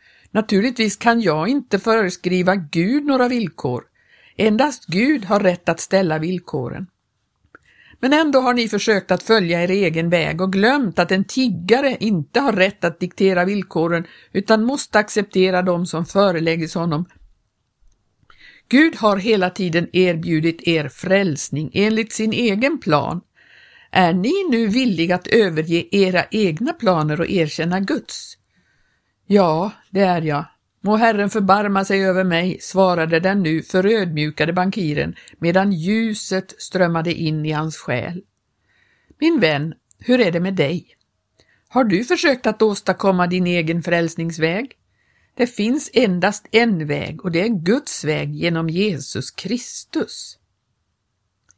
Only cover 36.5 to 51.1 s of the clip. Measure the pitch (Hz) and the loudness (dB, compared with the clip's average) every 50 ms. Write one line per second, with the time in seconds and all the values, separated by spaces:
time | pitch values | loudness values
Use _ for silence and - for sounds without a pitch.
36.5 | - _ - - - 185 185 170 170 165 165 175 165 - 165 156 156 156 151 156 | -16 _ -16 -6 0 0 0 2 0 -2 -2 -2 -4 -2 -4 -4 -4 -4 -4 -4
37.5 | 156 151 156 160 151 - - - 123 123 - - 175 180 - _ _ _ _ _ | -4 -4 -4 -6 -8 -10 -8 -6 -4 -4 -4 -6 -10 -12 -14 _ _ _ _ _
38.5 | _ _ _ _ _ _ _ _ _ _ _ _ _ _ 285 330 339 285 196 156 | _ _ _ _ _ _ _ _ _ _ _ _ _ _ 0 2 2 4 2 2
39.5 | 151 143 147 165 - _ _ _ _ _ - - 247 254 226 180 165 170 175 190 | 2 0 -2 -6 -8 _ _ _ _ _ 0 0 2 4 4 2 0 -2 -2 -2
40.5 | 196 185 143 139 170 180 - _ _ _ _ _ _ _ _ _ _ _ _ _ | -2 -2 -2 -2 -2 -6 -8 _ _ _ _ _ _ _ _ _ _ _ _ _
41.5 | _ _ _ _ - 247 262 214 175 185 247 247 359 - - 311 262 247 - 220 | _ _ _ _ -2 0 2 2 2 0 0 0 -2 0 2 0 0 2 0 -4
42.5 | 214 - 220 220 202 196 - - 185 - - 196 190 180 180 175 180 185 180 175 | 0 2 0 0 0 -2 -2 -4 -4 0 0 0 2 2 0 0 0 0 0 0
43.5 | 175 175 165 156 165 170 151 - 170 170 165 165 160 - 165 165 160 165 160 160 | 0 0 0 0 -2 -2 -2 0 0 0 0 -2 -2 -4 -6 -6 -2 -2 -2 0
44.5 | 170 202 262 269 - _ _ _ _ _ _ _ _ _ _ _ _ - 254 247 | 0 -2 -6 -8 -12 _ _ _ _ _ _ _ _ _ _ _ _ -4 -4 -2
45.5 | - - 208 220 254 302 - - - 233 254 202 180 180 170 202 202 - _ - | -2 -2 -2 0 0 -2 -4 -2 0 2 2 2 0 0 0 -2 -2 -4 _ 2
46.5 | - 226 240 233 202 165 156 147 147 143 - - 156 160 - 185 165 165 185 233 | 2 4 4 4 2 -2 -2 -4 -4 -4 -4 -8 -10 -8 -6 -2 -2 0 0 0
47.5 | 240 180 156 175 220 285 285 - - - - 151 151 151 147 143 147 147 165 170 | -2 -2 0 0 0 0 0 -6 -10 -6 -4 -4 -2 -2 -4 -6 -6 -4 -2 -2
48.5 | 170 165 165 160 156 175 202 214 180 131 135 - - - 123 - - - - 180 | -2 0 -2 -2 -2 0 -2 -2 -2 -4 -8 -8 -8 -8 -8 -8 -12 -12 -8 -6
49.5 | 226 240 - - - - - _ - 320 240 - - - - - - _ _ _ | -6 -6 -6 -10 -12 -14 -14 _ -6 -6 -6 -6 -8 -14 -14 -16 -18 _ _ _
50.5 | _ _ _ _ _ _ _ _ _ _ _ _ | _ _ _ _ _ _ _ _ _ _ _ _